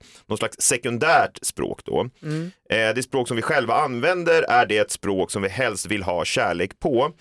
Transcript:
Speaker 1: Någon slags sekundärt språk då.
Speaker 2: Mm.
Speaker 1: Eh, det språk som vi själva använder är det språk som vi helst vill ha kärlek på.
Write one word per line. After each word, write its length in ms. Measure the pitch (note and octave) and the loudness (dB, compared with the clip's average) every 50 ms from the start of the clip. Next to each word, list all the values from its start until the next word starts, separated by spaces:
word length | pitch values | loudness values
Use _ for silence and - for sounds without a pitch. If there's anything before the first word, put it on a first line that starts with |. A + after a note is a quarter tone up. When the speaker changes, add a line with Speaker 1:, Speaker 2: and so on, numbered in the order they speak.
| - - - - _ | -20 -20 -20 -20 _
Speaker 1:
Någon 120 | - G#2+ | -6 -4
slags 200 | - A2+ - - - | -4 -4 -6 -4 -2
sekundärt 800 | - - C#3 A#2 - A#2+ A#2+ A#2 D3 E3 E3+ G#2+ G2+ - _ - | 0 0 0 0 -2 -4 -2 0 2 4 4 4 4 2 _ -8
språk 380 | - - - - B1 G1+ - - - | -8 -8 -4 -4 -6 -6 -6 -8 -8
då. 240 | - - D#2 A2 B2+ _ _ D3+ | -4 -2 -2 -2 -2 _ _ -8
Speaker 2:
Mm. 280 | D3+ D3+ D#3+ E3 F3+ - _ _ - | -6 -6 -6 -6 -10 -12 _ _ -2
Speaker 1:
Eh, 260 | - A2+ A2 A2 A2 | 0 0 2 0 0
det 80 | C3 B2 | -2 -4
språk 240 | - - C#3 A#2+ | -2 -2 -2 -2
som 80 | - B2 | -2 -4
vi 40 | A2+ G#2+ | -4 -2
själva 300 | - D#3 C#3 A#2 A2+ A2+ | 0 0 0 2 2 2
använder 680 | C3+ D3+ C3+ B2 A#2+ B2+ F3 F#3 F3+ E3+ E3+ E3 E3 - | 2 0 0 -2 -2 0 0 0 0 2 4 4 4 4
är 220 | - A#2 A#2+ A#2 | 4 4 4 4
det 260 | F#2+ G#2 G#2 G#2 - | 4 2 2 2 0
språk 400 | - - - G2+ G2 F#2 F2 - | -2 -6 -4 -2 0 0 -2 -2
som 100 | - G#2 | -2 -4
vi 80 | G2 F#2+ | -4 -2
helst 360 | F#2 B2 C3 A2+ G2+ - - | -2 0 -2 -2 -2 -4 -4
vill 180 | F#2 G#2+ G2+ F#2+ | -4 -4 -2 -2
ha 220 | F#2+ F2 F2 E2+ | -2 -2 -2 -2
kärlek 540 | - - C3 A2+ F#2+ E2+ F2 F2+ G2 - _ | 0 0 0 0 0 0 0 -2 -4 -4 _
på. 320 | - E3 B2+ A#2 C#3 D#3+ - _ | -2 0 2 2 2 0 -2 _